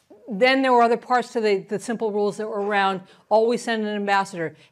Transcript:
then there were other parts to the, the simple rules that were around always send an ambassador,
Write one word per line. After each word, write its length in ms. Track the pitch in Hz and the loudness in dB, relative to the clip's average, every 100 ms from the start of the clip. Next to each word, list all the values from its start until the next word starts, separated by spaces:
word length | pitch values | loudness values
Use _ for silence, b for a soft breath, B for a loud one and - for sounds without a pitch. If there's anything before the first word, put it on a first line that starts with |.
| _ 415 453 | _ -20 -10
then 300 | 196 254 262 | 0 2 4
there 100 | 262 | 4
were 80 | 247 | 4
other 160 | 233 233 | 4 2
parts 380 | - 247 233 | 0 -2 0
to 60 | 240 | -2
the, 160 | 214 196 | 0 0
the 200 | 175 208 | -2 -8
simple 340 | - 233 226 | -6 -4 -2
rules 260 | 202 208 202 | 0 -2 -2
that 80 | 214 | -6
were 160 | 208 | -4
around 400 | 202 202 196 190 185 B B | -2 0 0 -2 -8 B B
always 340 | 214 226 233 | 2 2 0
send 240 | - 226 214 | -2 -4 -4
an 80 | |
ambassador, 640 | 208 202 196 196 175 160 151 B | -4 0 0 0 -6 -8 -10 B